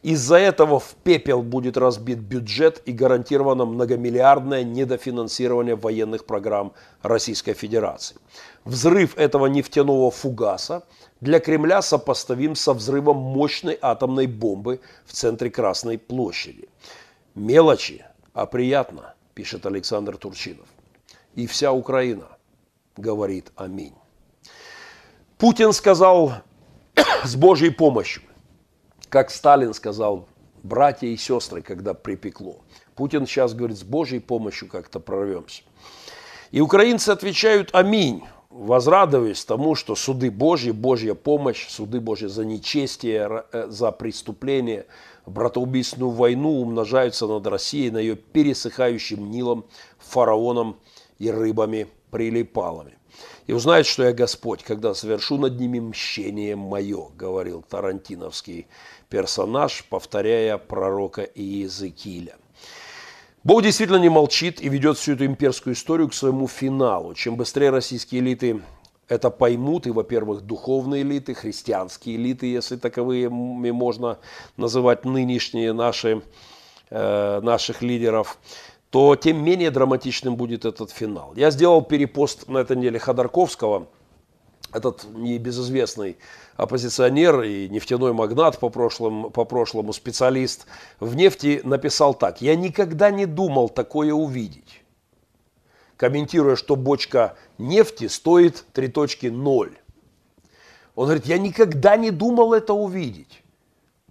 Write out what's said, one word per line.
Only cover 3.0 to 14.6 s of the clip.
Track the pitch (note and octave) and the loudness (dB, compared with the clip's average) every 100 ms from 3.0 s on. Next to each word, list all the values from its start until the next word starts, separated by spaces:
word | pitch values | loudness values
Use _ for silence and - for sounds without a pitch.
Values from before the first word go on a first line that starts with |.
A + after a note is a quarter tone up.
| C3 B2 B2 C#3 C#3 B2+ A#2 | 4 4 2 2 2 2 0
многомиллиардное | A#2 A#2+ A#2+ A#2+ A#2+ C3+ C#3+ C3+ C3+ | 0 0 0 0 4 6 6 4 -2
недофинансирование | A#2+ A#2+ B2+ B2 C3 A#2+ A2+ - B2 A#2+ A#2+ | -2 -4 -2 -2 -4 -6 -6 -4 0 0 0
военных | A2 A2 A2 A2 A2 | -2 -2 -2 -4 -6
программ | - G#2+ G#2+ G#2 G2+ - - _ | -6 -6 -2 -4 -4 -12 -20 _
Российской | G#2 A2+ - G#2+ - | 0 0 0 -6 -6
Федерации. | G#2 G#2+ A2+ G2 - - - _ - - _ | -6 -2 -2 -2 -6 -14 -16 _ -20 -20 _
Взрыв | A2+ B2 E3 F#3+ E3 - | -10 0 4 4 4 2
этого | D3 C#3+ C3+ | 2 4 2
нефтяного | C#3 - D3 C#3 C3+ B2+ | 0 0 2 2 4 2
фугаса | - C3+ A#2 G#2+ F#2 - F3 _ _ _ - | 0 -8 -4 -4 -4 -6 -10 _ _ _ -8
для | B2+ D#3+ | 2 2
Кремля | D#3+ D#3 D#3+ G3 | 4 2 4 2
сопоставим | - D3 C#3+ A#2+ - B2 D3+ | 2 0 0 -4 -2 -2 -2
со | D3+ - | 0 0
взрывом | B2 A2 C#3 D3 C#3 | 0 0 0 2 2
мощной | C3 C3+ D3 - F3+ - | 0 -2 -2 -2 -6 -2
атомной | C3 A#2 C3 C3 C3 | -2 0 -2 0 -2
бомбы | A2 A2 G2 | -2 -4 -4